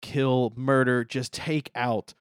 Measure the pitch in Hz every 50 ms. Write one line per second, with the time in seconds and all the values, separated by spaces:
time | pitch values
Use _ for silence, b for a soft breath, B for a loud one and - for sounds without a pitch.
0 | - - - 143 135 135 127 127 123 113 113 123 131 135 135 131 131 127 123 123
1 | 117 - - 131 123 - - - - 165 156 151 135 - - 120 123 123 113 104
2 | - - - _ _ _